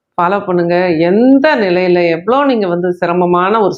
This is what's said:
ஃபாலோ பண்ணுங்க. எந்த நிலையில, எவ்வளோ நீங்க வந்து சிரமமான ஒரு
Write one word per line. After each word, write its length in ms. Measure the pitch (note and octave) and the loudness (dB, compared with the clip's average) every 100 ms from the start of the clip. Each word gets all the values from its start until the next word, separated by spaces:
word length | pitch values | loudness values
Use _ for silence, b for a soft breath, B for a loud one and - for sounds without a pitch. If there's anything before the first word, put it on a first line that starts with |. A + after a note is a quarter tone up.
| _ - | _ -4
ஃபாலோ 260 | F3 G3+ G3 | -2 -2 -2
பண்ணுங்க. 440 | F3 E3+ F3 F#3 | -2 0 0 0
எந்த 640 | D#3+ E3+ G#3 B3+ C#4 D#4 C4 | 0 0 2 4 4 2 0
நிலையில, 520 | F#3+ F3 F3+ F3+ E3+ | 0 0 0 2 0
எவ்வளோ 360 | E3 F#3+ C4+ | -2 -2 0
நீங்க 220 | C#4+ A#3 F#3 | 0 -2 -2
வந்து 260 | F3 F3+ | -2 -4
சிரமமான 680 | F3+ F3 F3 F3 F3 F#3 A3+ | -2 -2 0 0 0 0 0
ஒரு 120 | F#3+ | -2